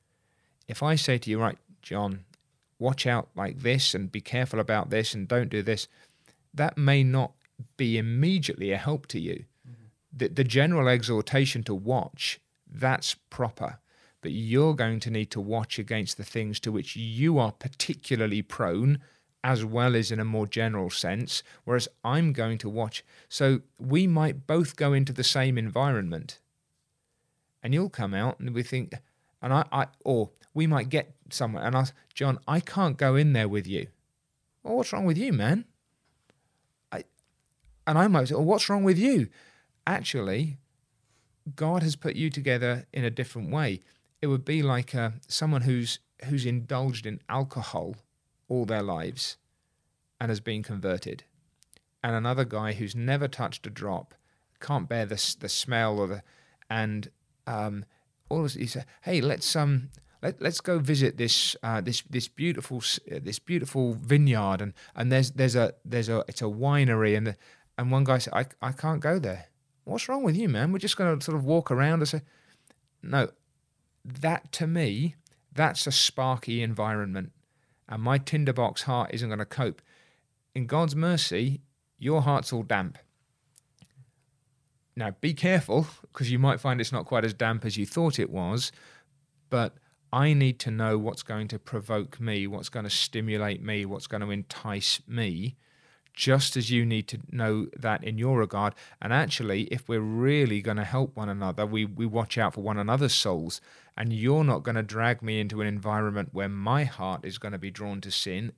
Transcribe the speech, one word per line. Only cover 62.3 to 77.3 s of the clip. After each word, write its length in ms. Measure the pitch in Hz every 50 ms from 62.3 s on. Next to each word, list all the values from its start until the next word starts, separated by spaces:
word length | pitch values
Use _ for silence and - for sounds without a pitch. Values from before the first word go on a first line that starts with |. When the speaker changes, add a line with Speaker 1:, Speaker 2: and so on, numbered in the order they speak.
| _ - 151 175 170 - 131 - 131
Speaker 1:
s-, 220 | 120 107 - - - - -
uh, 80 | 85 71
this 180 | 69 92 107 -
beautiful 540 | - - 175 170 170 135 - 135 127 120 113
vineyard, 680 | 110 - 117 143 147 147 139 120 107 104 98 98 92
and, 120 | 104 104 - - - - -
and 160 | - 117 123
there's, 200 | 131 131 131 120
there's 240 | - 131 131 127 113
a, 180 | 123 113 - - - -
there's 240 | - 120 120 113 110
a, 160 | 113 110 -
it's 140 | - - -
a 40 | 117
winery," 720 | 107 104 110 131 139 143 143 139 123 113 110 110 107 104
and 120 | 107 110
the, 100 | 110 101 - _ - - _ _ _ _
and 140 | - 123 127
one 120 | 131 135 139
guy 140 | 131 131
said, 160 | 123 - - -
"I, 140 | 104 131 135 - -
I 100 | - 127
can't 300 | 135 - - 156 160 143
go 180 | 131 151 175 190
there." 260 | 143 98 90 87 - - _ _ _ _ _ _ -
"What's 260 | - 180 233 - -
wrong 140 | 262 277 269
with 120 | 180 156
you, 140 | 196 233 185
man? 220 | 120 104 123 165
We're 80 | 190 190
just 180 | 196 - -
gonna 240 | - 190 175 160 139
sort 160 | - - 156
of 80 | 151 135
walk 240 | 135 160 170 160 -
around 300 | 131 123 139 151 165 165
and 80 | 151
say," 140 | 139 - 151 - - _ _ _ _ _ _ _ _ _ _ _ _ _ _ -
no, 260 | - 131 139 120 - - _ _ _ _ _ _ _ _ _ _ _ _ _ -
that 480 | 123 127 135 143 160 170 - - - -
to 140 | - 170
me, 480 | 160 165 170 156 110 101 113 147 170 - _ _ _ _ _ _ _
that's 340 | - 139 156 151 175 - -
a 60 | 147
sparky 680 | 135 - - - - - 131 131 131 120 - - 117 117
environment, 720 | 117 113 113 104 107 110 107 107 101 98 92 95 92 -